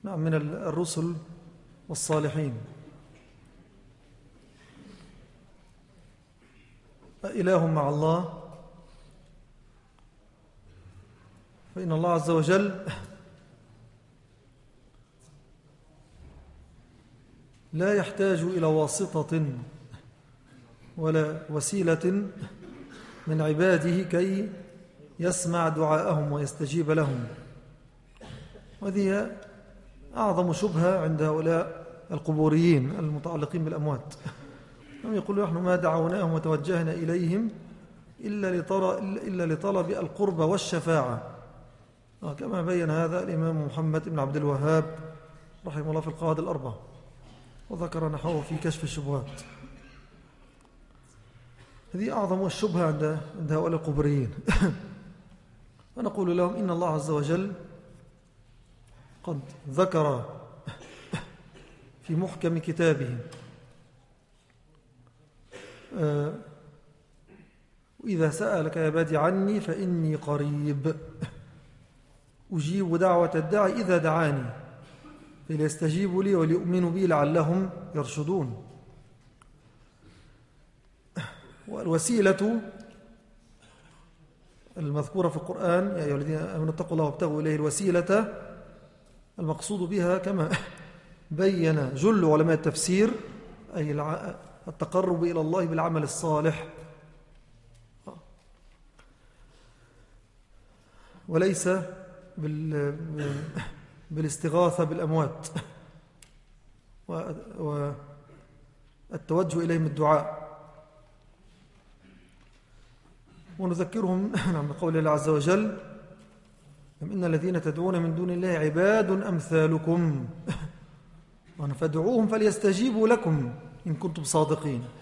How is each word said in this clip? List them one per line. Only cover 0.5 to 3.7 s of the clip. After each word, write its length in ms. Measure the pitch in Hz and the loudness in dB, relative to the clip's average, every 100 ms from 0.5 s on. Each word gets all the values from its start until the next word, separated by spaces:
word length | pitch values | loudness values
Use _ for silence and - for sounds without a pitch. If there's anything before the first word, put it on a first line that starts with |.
| 180 | -6
الرسل 600 | 190 160 175 160 165 165 - - - - - - - | -4 -2 -2 -2 -4 -4 -10 -20 -20 -20 -20 -20 -10
والصالحين، 640 | 160 - 156 151 147 147 113 110 - - - - - - - - - - | -8 0 0 0 -2 -4 -6 -12 -16 -20 -20 -20 -20 -20 -20 -20 -20 -20